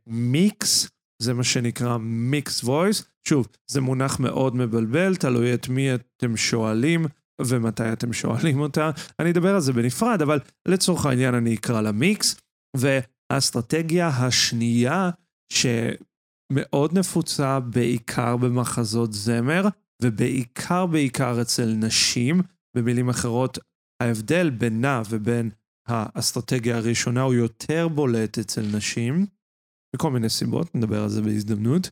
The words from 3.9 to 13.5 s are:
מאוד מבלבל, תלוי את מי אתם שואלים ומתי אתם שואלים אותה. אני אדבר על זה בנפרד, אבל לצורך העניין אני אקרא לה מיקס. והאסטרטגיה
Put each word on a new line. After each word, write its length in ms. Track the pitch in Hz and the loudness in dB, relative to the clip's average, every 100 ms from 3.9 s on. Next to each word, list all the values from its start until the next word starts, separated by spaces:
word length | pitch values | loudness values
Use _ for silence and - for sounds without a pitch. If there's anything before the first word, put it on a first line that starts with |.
| 131 135 - | 0 0 0
מאוד 360 | 135 123 131 123 | -2 0 0 0
מבלבל, 600 | 120 113 110 147 190 185 | 0 0 2 2 2 2
תלוי 380 | 139 120 120 | 0 2 2
את 160 | 120 131 | 0 -2
מי 260 | 127 135 123 | -2 0 -2
אתם 420 | - _ 120 107 | -6 _ -2 -2
שואלים 680 | - 117 110 110 147 170 160 - _ - | 0 0 2 2 2 2 0 -6 _ -6
ומתי 520 | 127 123 113 107 113 | -2 0 0 -2 -2
אתם 200 | 113 120 | -2 -4
שואלים 460 | 113 - 123 165 139 | -4 -2 0 2 2
אותה. 320 | 147 151 156 143 - - | 0 0 0 -2 -8 -2
אני 120 | 165 | 0
אדבר 240 | 175 180 196 | 2 2 2
על 60 | |
זה 120 | 135 | 2
בנפרד, 480 | 120 120 - 233 202 | 2 0 0 0 2
אבל 180 | 147 147 - _ - | 2 0 -2 _ 0
לצורך 380 | 185 185 165 151 | 2 2 2 0
העניין 300 | 123 127 123 | 2 2 2
אני 200 | 117 107 | 0 0
אקרא 260 | - 113 | 0 0
לה 100 | 107 | 0
מיקס. 440 | 104 175 214 - - _ _ _ 131 | 2 2 2 -2 -4 _ _ _ -2
והאסטרטגיה 1300 | 139 135 123 _ - 135 - | 2 2 -2 _ -4 -2 0